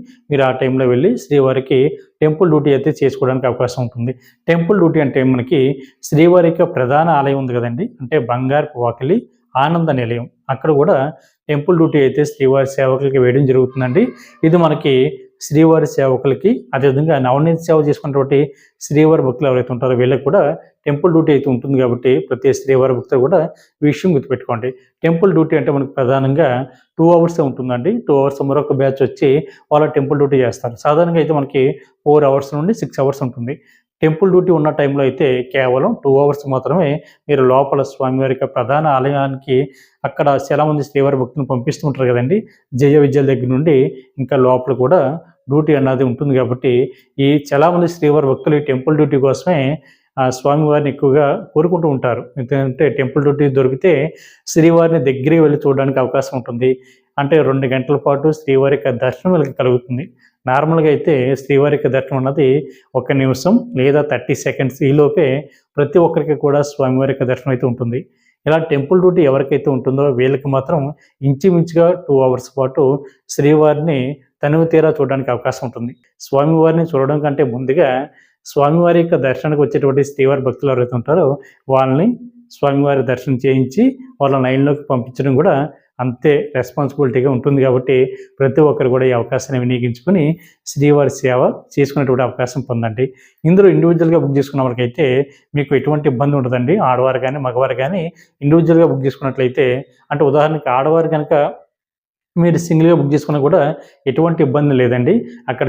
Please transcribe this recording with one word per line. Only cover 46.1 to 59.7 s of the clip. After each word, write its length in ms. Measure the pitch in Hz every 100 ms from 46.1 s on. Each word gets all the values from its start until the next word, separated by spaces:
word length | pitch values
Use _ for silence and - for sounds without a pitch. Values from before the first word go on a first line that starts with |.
| 135 147 131
కాబట్టి 380 | 120 123 139 123 139 - _ -
ఈ 100 | 139 147
చాలా 240 | 143 139 160
మంది 200 | 175 170
శ్రీవారి 400 | 170 147 151 139
భక్తులు 260 | 139 - 147
ఈ 80 |
టెంపుల్ 340 | 147 131 131 156
డ్యూటీ 200 | 151 139
కోసమే, 400 | 135 123 - 170 131 156 _ _ _ -
ఆ, 60 | 131
స్వామివారిని 600 | 131 143 147 151 147 147
ఎక్కువగా 360 | - 143 139 139 160 -
కోరుకుంటూ 400 | 151 170 175 160
ఉంటారు. 340 | 135 123 113 -
ఎందుకంటే 560 | - 120 139 135 131 151
టెంపుల్ 340 | 135 131 151
డ్యూటీ 220 | 143 139 143
దొరికితే 440 | 131 127 139 190 147 156 - - _ -
శ్రీవారిని 520 | - 160 170 165 165
దగ్గరికి 420 | 135 123 131 165
వెళ్ళి 160 | 151 143
చూడడానికి 400 | 143 135 135 135
అవకాశం 340 | 123 135 135 135
ఉంటుంది. 360 | 117 120 127 127 _ _ _ -
అంటే 200 | 139 160
రెండు 260 | 135 135 135
గంటల 300 | 131 127 143
పాటు 300 | - 139 160
శ్రీవారి 440 | 156 - 135 139 143
యొక్క 140 | 135 120
దర్శనం 360 | 127 131 185
వీళ్ళకి 240 | 175 139 127
కలుగుతుంది. 480 | 127